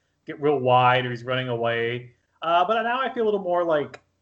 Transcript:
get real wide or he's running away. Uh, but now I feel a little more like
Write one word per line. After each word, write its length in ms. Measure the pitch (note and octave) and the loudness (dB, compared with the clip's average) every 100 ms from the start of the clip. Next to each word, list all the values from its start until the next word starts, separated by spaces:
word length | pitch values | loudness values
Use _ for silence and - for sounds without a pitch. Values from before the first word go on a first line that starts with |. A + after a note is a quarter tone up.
| _ _ - | _ _ -16
get 140 | D#3 | -4
real 180 | D3 C#3 | 0 2
wide 460 | B2+ B2 B2 B2+ B2+ | 4 6 6 4 0
or 40 | |
he's 140 | A#2+ | -6
running 260 | A#2+ B2+ B2+ | -4 -4 -2
away. 640 | A#2 A#2 A#2 A#2 A#2+ B2 _ _ _ | -2 -2 -2 -2 -6 -10 _ _ _
Uh, 220 | D#3+ E3+ F3+ | 0 2 2
but 160 | A3+ | 0
now 180 | A3+ B3+ | -2 -4
I 120 | C4 | -4
feel 100 | B3+ | -2
a 20 | G#3+ | -2
little 140 | G#3 | -2
more 240 | F3+ F3 | 0 -2
like 360 | E3+ D3+ C3 - _ _ | 0 0 -2 -10 _ _